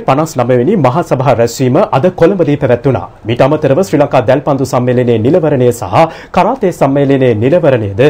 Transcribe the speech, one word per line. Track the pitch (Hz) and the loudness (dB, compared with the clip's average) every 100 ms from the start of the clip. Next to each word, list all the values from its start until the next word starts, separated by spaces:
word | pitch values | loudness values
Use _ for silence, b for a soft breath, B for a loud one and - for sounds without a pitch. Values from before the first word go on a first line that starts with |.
පනස් | - 135 160 135 | 0 -2 -2 -2
නවය | 120 123 | 0 2
වෙනි | 139 214 | 2 2
මහා | 127 156 165 | 0 0 -2
සභා | 135 135 117 | -2 0 0
රැස්වීම | 117 - 127 147 214 170 | 0 0 0 0 0 0
අද | 180 - | 0 2
කොළඹදී | 165 196 151 143 | 2 2 0 0
පැවැත්වුණා. | 131 120 143 104 87 - | 0 0 0 -2 -6 -12
මීට | 107 120 135 | -8 -2 0
අමතරව | 151 156 139 196 | 0 0 0 0
ශ්‍රී | 147 | 0
ලංකා | 139 139 113 | 0 0 0
දැල්පන්දු | 139 151 135 131 | 0 0 -2 -2
සම්මේලනයේ | 131 123 123 120 113 | -2 0 0 0 0
නිලවරණය | 117 180 156 - 123 | 2 0 0 2 0
සහ | 120 92 123 160 B B 190 | 0 -2 0 0 B B -2
කරාතේ | 185 269 185 | 0 0 -4
සම්මේලනයේ | - 139 139 135 139 127 104 | 0 0 0 0 2 2 2
නිලවරණයද | 123 175 160 123 101 98 | 2 2 2 0 -2 0